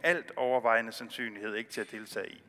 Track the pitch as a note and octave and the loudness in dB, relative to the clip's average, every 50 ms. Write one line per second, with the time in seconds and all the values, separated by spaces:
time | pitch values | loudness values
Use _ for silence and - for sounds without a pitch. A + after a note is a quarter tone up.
0 | - E3 F3 D#3+ - - - - B2+ B2 B2+ B2+ A#2 A#2 A2+ A2+ A2+ A2+ G#2+ - | 2 2 2 2 0 -4 -2 0 2 4 4 4 6 6 6 6 4 0 -6 -8
1 | A#2+ A2+ - - B2 A2+ G#2 G2+ G#2 G#2+ G#2 A2 A2+ - - A#2 G#2 - - G#2+ | -10 -8 -6 -6 -6 -6 -6 -6 -6 -4 -4 -4 -4 -4 -4 -6 -6 -6 -6 -12
2 | G#2+ - - G#2+ F#2+ - - - - | -10 -8 -6 -6 -6 -6 -10 -14 -20